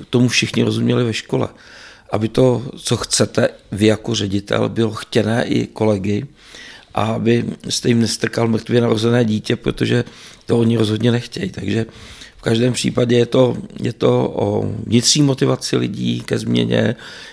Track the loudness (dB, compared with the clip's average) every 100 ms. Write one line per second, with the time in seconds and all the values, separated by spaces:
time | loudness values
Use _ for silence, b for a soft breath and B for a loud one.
0 | -2 2 2 2 0 0 0 0 0 0
1 | 0 -4 -4 -4 -4 B B B B B
2 | -6 -2 0 2 4 2 -4 -10 -4 -4
3 | -2 0 0 0 0 -2 -10 2 2 2
4 | -2 -4 -2 -4 -2 -2 0 0 -2 -4
5 | -4 0 0 0 0 0 -2 0 0 0
6 | 0 -4 -4 B B B B B B -4
7 | -2 0 2 2 0 -8 -6 -2 2 2
8 | 2 -2 -4 0 0 0 0 2 2 2
9 | 2 2 2 0 -2 -2 -2 -2 0 0
10 | -2 B B B -2 2 2 2 0 0
11 | 0 0 -4 -8 -8 -6 -4 -2 -4 B
12 | B B B B 0 2 2 0 -2 0
13 | 2 2 2 2 2 0 -8 -8 -6 0
14 | 2 2 0 -2 -2 0 -2 -6 0 2
15 | 4 4 2 2 0 0 -2 -2 -2 -2
16 | -4 -4 -4 -4 0 0 2 2 2 -2
17 | B B B